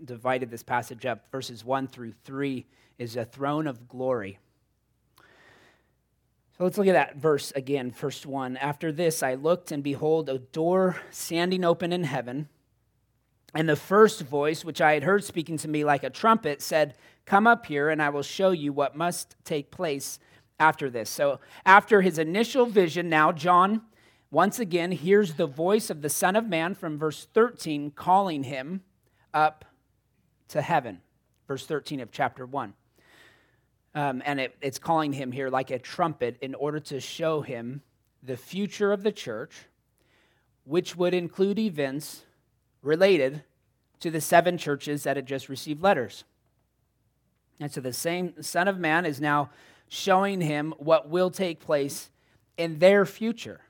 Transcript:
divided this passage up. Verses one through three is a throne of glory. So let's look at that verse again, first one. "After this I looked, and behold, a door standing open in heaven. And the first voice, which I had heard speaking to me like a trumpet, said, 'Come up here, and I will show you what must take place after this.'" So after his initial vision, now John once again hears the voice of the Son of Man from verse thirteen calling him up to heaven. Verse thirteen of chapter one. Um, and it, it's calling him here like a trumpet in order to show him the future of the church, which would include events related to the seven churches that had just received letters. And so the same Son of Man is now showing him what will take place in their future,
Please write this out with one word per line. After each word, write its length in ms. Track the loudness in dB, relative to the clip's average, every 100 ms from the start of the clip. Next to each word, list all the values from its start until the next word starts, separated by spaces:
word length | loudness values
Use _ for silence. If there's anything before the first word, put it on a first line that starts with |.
divided 480 | -18 -6 -2 -2 -4
this 120 | -10
passage 420 | -4 -4 -4 -8 -6
up. 260 | -6 _
Verses 320 | -10 -10 -12
one 240 | -4 -4 -4
through 260 | -10 -16 -16
three 420 | -14 -6 -4 -4 -10 _ _ _
is 160 | -8 -8
a 100 | -8
throne 420 | -4 -2 -2 -4
of 200 | -8 -14
glory. 520 | -6 -4 -2 -6 -14 _ _ _ _ _ _ _ _ _ _ _ _ _ _ _ _ _ _ _ _ _ _
So 60 |
let's 140 | -2 2
look 100 | 4
at 60 |
that 240 | 4 2 0
verse 340 | 0 0 -2 -8
again, 360 | -4 -4 -4
first 340 | -6 -8 -8 -10
one. 320 | -6 -6 -4
"After 340 | -4 -4 -4
this 320 | 0 0 0
I 120 | -2 0
looked, 360 | 0 0 -2
and 120 | -6
behold, 440 | -4 -2 0 0 0
a 120 | -6
door 580 | -6 -2 2 4 2 0 -10
standing 520 | -14 -4 -2 0 2
open 300 | 2 2 0
in 100 | -2
heaven. 460 | -2 -4 -6 -8 -10 _ _ _ _ _ _ _ _ _ _
And 160 | -2 0
the 60 | 0
first 460 | 2 6 6 4
voice, 440 | -4 -2 0 -2 -8
which 160 | 2
I 120 | 4
had 100 | 4
heard 200 | 2 0
speaking 340 | 0 -6 -6 -8
to 80 | -4
me 160 | 0
like 200 | 2 2
a 60 | 0
trumpet, 520 | 0 2 4 2 -6
said, 340 | -2 0 0 -4 -20 _ 2
'Come 220 | 4 6
up 200 | 4 2
here, 220 | -2 0
and 120 | 0
I 80 | 0
will 140 | -2
show 280 | -6 0 2
you 220 | 2 -2
what 220 | -2 -2 -2
must 400 | -4 -4 -10 _
take 280 | -8 -6 -6
place 480 | -6 -4 -4 -8 -14 _ _ _ 2
after 300 | 2 4 -4
this.'" 220 | -6 -8
So 280 | -2 0 -2 -8 -2 8
after 360 | 8 10 6
his 160 | 6 2
initial 480 | 0 0 0 2 4
vision, 420 | 4 2 0 2
now 240 | 4 4
John 520 | 4 4 6 6 2 -6 _ _ _ _
once 260 | 2 2 2
again 320 | -2 -2 -2
hears 440 | -2 4 4 4 0
the 100 | -4
voice 460 | 0 0 2 0
of 100 | -6
the 80 | -6
Son 260 | 0 2 2
of 120 | 0
Man 260 | -2 -2
from 240 | -4 -8 -4
verse 300 | -4 -6 -2
thirteen 580 | 2 2 0 -6 -6 -6
calling 520 | -6 2 2 2 -4
him 380 | -6 -8 -8 -12 -14 _ _ _ _
up 320 | 2 2 0 -14 _ _ _ _ _ _ _ _
to 160 | -6
heaven. 380 | 0 0 0 -10 _ _ _ _ -10
Verse 200 | -10 -6
thirteen 320 | -8 -6 -10
of 120 | -10
chapter 360 | -4 -4 -4 -10
one. 260 | -8 -8 -14 _ _ _ _ -20 _ _ _ _ _ _ -6
Um, 260 | -4 -4 -4
and 120 | -4
it, 160 | -6 -6
it's 160 | -8 -6
calling 360 | -2 0 0
him 180 | -4 -6
here 180 | -6 -2
like 220 | -2 -2
a 80 | -8
trumpet 580 | -8 -2 -2 0 -6 -4
in 120 | -10
order 260 | -6 -6 -6
to 180 | -8 -10
show 420 | -10 -4 -2 -2
him 400 | -4 -10 -10 -12 -16 _ _ _
the 160 | -12 -12
future 540 | -10 -6 -6 -2 0
of 100 | 0
the 100 | -2
church, 540 | -4 -10 -10 -12 -18 -20 _ _ _ _ _ _ _ _ _ -4
which 300 | -2 -2 -2
would 200 | 0 0
include 420 | -4 -2 0 0
events 680 | -2 -2 -2 -4 -8 -16 _ _ _ _ _ _
related 600 | -2 4 6 6 2 -2 -12 _ _ _ _ _
to 100 | -6
the 100 | -4
seven 340 | 4 6 6 0
churches 420 | -4 -4 -4 -4
that 120 | -2 -4
had 100 | -4
just 240 | -8 -8
received 320 | -12 -8 -2
letters. 440 | 2 2 -2 -10 -20 _ _ _ _ _ _ _ _ _ _ _ _ _
And 120 | -10
so 100 | -8
the 120 | -8
same 460 | -4 -4 -2 -4 -8
Son 240 | -4 0 0
of 100 | 0
Man 260 | 2 2
is 160 | 0 -2
now 300 | 0 0 0 -8 -20 _ _
showing 540 | -6 2 2 2 -2
him 340 | -2 -2 -4 -6
what 320 | 2 2 4
will 220 | 0 0
take 280 | 0 -4 -4
place 520 | -2 0 0 -6 -14 _ _ _ _ -6
in 220 | -6 4
their 260 | 6 6
future, 580 | 4 0 -6 -6 -10 -16 _